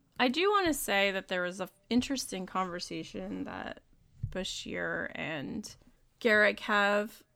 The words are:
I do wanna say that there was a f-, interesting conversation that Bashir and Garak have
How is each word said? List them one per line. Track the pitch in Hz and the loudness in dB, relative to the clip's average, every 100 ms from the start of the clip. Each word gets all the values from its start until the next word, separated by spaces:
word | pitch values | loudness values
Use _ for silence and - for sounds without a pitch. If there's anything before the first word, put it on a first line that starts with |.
| _ - | _ -2
I | 262 | 0
do | 269 381 | 2 4
wanna | 415 359 | 4 4
say | 285 - 202 196 | 2 2 2 4
that | 196 - | 2 -2
there | 185 | -2
was | 180 190 | -2 -4
a | |
f-, | 180 - - | -8 -10 0
interesting | 233 247 269 - 190 185 | 0 2 -2 -4 -6 -4
conversation | 190 185 175 - 165 160 202 190 190 185 | -2 -2 -4 -6 -8 -8 -8 -8 -6 -6
that | 92 - - - - _ - - | -8 -10 -12 -16 -20 _ -8 -6
Bashir | 190 185 - - 180 170 170 170 - | -4 -6 -6 -6 -6 -4 -4 -4 -6
and | 147 156 135 - - - - _ _ - | -6 -6 -6 -6 -8 -14 -20 _ _ -2
Garak | 233 214 208 208 | 4 6 6 4
have | - 208 202 208 214 - _ | 2 4 4 4 0 -6 _